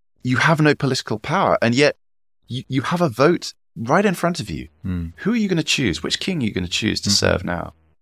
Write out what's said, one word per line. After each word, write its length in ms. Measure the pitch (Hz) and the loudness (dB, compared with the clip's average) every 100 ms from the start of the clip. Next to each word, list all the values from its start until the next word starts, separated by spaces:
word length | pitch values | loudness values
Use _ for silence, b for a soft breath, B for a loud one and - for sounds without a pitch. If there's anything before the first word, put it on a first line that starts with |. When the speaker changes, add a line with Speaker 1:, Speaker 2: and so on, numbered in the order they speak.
| _ _ | _ _
Speaker 1:
you 140 | 127 123 | -2 2
have 240 | 160 156 | 2 4
no 120 | 151 | 4
political 460 | 139 135 131 - 107 | 4 0 -2 -4 -6
power, 400 | - 180 131 - | -2 0 2 2
and 140 | 117 | 2
yet 220 | 123 147 - _ _ _ _ - | 4 2 0 _ _ _ _ -12
you, 160 | 123 - | -10 -4
you 140 | 135 | -4
have 180 | - 175 | -2 0
a 80 | 165 | 0
vote 460 | 110 151 170 - - _ | 4 4 2 -2 -16 _
right 320 | - 117 175 208 | -8 0 2 2
in 80 | |
front 240 | 175 170 170 | 0 -2 -2
of 100 | 104 | -6
you. 200 | 69 64 _ | -8 -10 _
Speaker 2:
Hmm. 240 | 95 87 82 - | -6 -4 -6 -6
Speaker 1:
Who 160 | 190 | -2
are 40 | 240 | 0
you 120 | 202 | 0
gonna 160 | 165 | 0
choose? 360 | - - 123 - | 0 0 0 0
Which 200 | - - | -4 -4
king 200 | - 170 | -4 -2
are 40 | 110 | -2
you 60 | |
gonna 160 | 92 87 | -2 -4
choose 320 | - 107 90 | -2 -2 -2
to 100 | - | 0
Speaker 2:
Hmm. 40 | |
Speaker 1:
serve 300 | - 95 85 | 2 2 0
now? 280 | 87 85 78 - _ _ | -2 -6 -6 -14 _ _